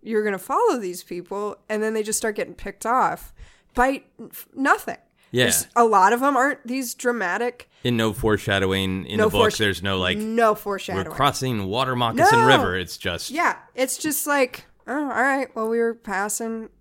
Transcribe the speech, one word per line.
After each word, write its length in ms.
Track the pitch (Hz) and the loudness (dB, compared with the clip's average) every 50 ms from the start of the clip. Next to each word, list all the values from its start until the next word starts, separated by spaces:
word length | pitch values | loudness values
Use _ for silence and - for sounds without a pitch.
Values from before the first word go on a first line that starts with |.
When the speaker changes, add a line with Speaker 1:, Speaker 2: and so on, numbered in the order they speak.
Speaker 1:
you 160 | _ - 226 214 | _ -2 -2 0
were 60 | 214 | 0
gonna 140 | 214 202 185 | 0 -2 -4
follow 380 | 190 - 269 359 480 466 349 254 | -4 -2 0 2 4 4 2 2
these 240 | 208 180 175 180 - | -2 -6 -8 -10 -10
people, 540 | _ - 175 175 - 202 202 208 208 196 _ _ _ | _ -10 -10 -10 -8 -8 -6 -6 -6 -8 _ _ _
and 120 | 214 214 | -4 -2
then 120 | 214 220 220 | 0 0 0
they 100 | 220 214 | -2 -2
just 140 | 208 214 - | -2 -4 -4
start 180 | - 226 208 | -2 -4 -4
getting 180 | 214 175 160 165 | -4 -6 -8 -8
picked 300 | - - 202 202 _ - | -12 -12 -12 -12 _ -4
off 480 | 220 240 262 226 175 - 175 - - - _ - - _ _ _ _ _ | -2 0 2 2 2 0 -4 -10 -18 -20 _ -20 -20 _ _ _ _ _
by 280 | - 240 262 277 - - _ _ _ | 2 2 2 2 -2 -6 _ _ _
f-, 280 | 240 - - - - _ _ | -20 -18 -18 -20 -20 _ _
nothing. 440 | - 269 277 359 427 - - - - _ _ _ _ _ _ | -2 2 2 2 2 0 -10 -12 -12 _ _ _ _ _ _
Speaker 2:
Yeah. 140 | - 120 127 | 0 2 2
Speaker 1:
There's, 220 | 117 - - - - _ | 4 2 0 -2 -2 _
a 100 | 233 240 | 4 4
lot 280 | 226 220 196 185 190 226 | 6 6 6 6 6 4
of 60 | 240 | 4
them 180 | 262 285 285 247 | 2 2 2 4
aren't 300 | 247 285 277 - _ 226 | 2 2 0 -4 _ -6
these 260 | 247 269 262 233 - | -6 -4 -4 -6 -10
dramatic 720 | _ - 247 240 233 196 175 175 202 233 247 240 - - _ _ _ _ | _ -2 -2 -2 0 -2 -2 -2 -2 -4 -4 -6 -8 -20 _ _ _ _
Speaker 2:
In 140 | 123 123 113 | 0 2 2
no 160 | 110 110 104 | 2 0 0
foreshadowing 920 | 123 131 113 107 101 - - 101 98 98 95 95 95 95 95 92 95 87 65 | 0 2 2 2 2 2 0 0 2 2 2 2 0 0 0 -2 -4 -4 -4
in 100 | - 104 | 0 2
Speaker 1:
No 60 | 214 | 2
Speaker 2:
the 40 | 220 | 2
book. 80 | - 101 | 4 4
Speaker 1:
foresh-, 160 | 101 107 - - | 2 2 2 0
Speaker 2:
There's 240 | 110 101 95 90 | 0 0 0 -2
no, 160 | 87 98 98 95 | -2 -2 -2 0
like, 200 | 92 90 95 208 | 0 0 0 -2
Speaker 1:
no 320 | 214 220 220 226 233 220 | -4 -4 0 2 2 2
Speaker 2:
"We're 40 | 214 214 | 2 0
Speaker 1:
foreshadowing. 500 | - 202 202 190 - - 185 190 190 - - | -4 -8 -8 -8 -6 -6 -6 -6 -6 -6 -2
Speaker 2:
crossing 500 | - 131 143 - - 131 131 123 107 98 | 0 0 0 0 0 -4 -2 -2 -2 -4
water 300 | 92 98 120 135 131 131 | -2 -2 -2 -2 -2 0
moccasin 420 | 123 123 117 113 240 320 381 440 466 | 0 0 0 2 4 4 6 6 6
Speaker 1:
No. 60 | 453 453 | 6 6
Speaker 2:
river." 300 | - - 262 - 90 92 | 6 4 4 2 -2 -2
It's 200 | 90 - - - | -4 -6 -10 -6
just 340 | - 95 87 85 - - | -4 -4 -4 -4 -6 -6
Speaker 1:
Yeah. 240 | 240 311 349 269 - - - _ _ | -4 -2 0 0 -2 -2 -10 _ _
It's 240 | - 254 262 - - | -4 -4 -4 -4 -4
just 300 | - 311 285 - - 302 | -4 -4 -4 -4 -2 0
like, 380 | 285 285 262 247 - - - _ _ _ _ - | 2 2 0 0 -2 -12 -18 _ _ _ _ -8
"Oh, 60 | 233 | -6
all 140 | 285 302 277 | -4 -4 -4
right. 460 | - 208 240 277 269 277 262 - - | -2 0 2 2 2 0 -2 -4 -6
Well, 140 | 226 220 220 | -6 -4 -2
we 100 | 226 233 | 0 0
were 160 | 240 233 226 | 0 0 -2
passing 720 | 233 _ - 202 190 196 208 - - 233 226 226 226 226 208 _ _ | -4 _ -6 -4 -4 -2 -2 -4 -6 -6 -6 -8 -8 -10 -14 _ _